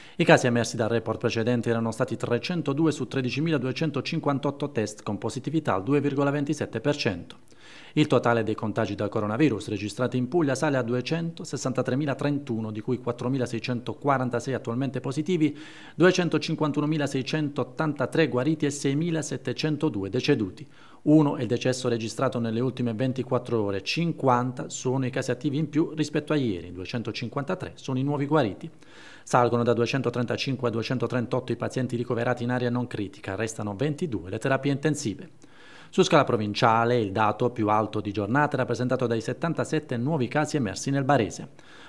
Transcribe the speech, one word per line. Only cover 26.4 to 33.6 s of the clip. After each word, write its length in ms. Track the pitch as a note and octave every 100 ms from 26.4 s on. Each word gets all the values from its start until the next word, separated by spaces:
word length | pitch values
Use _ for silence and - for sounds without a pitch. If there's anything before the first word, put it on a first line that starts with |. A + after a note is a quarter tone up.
| B2 F2 F2
duecentocinquantatré 1000 | F2+ F2+ B2 A2 G2+ A2+ C#3+ C#3 F#3 - -
sono 240 | - C3
i 40 |
nuovi 220 | C#3 C#3+ C#3
guariti. 440 | D#3 A2+ F2+ E3 - - - - -
Salgono 400 | - C3 A#2+ A#2+
da 100 | A#2+
duecentotrentacinque 960 | A#2 A#2 C#3 A#2+ B2 A#2 A#2+ - B2+ B2
a 40 |
duecentotrentotto 800 | A2 A2 B2+ A#2+ B2+ A2+ B2+ B2
i 60 | A#2
pazienti 380 | A2+ C3+ B2 A#2+
ricoverati 480 | A#2+ A#2 A#2+ A#2+
in 80 | A#2+
area 180 | B2+ A#2+
non 160 | B2 A#2+
critica, 480 | - F#2+ - - F#2+
restano 400 | A2 -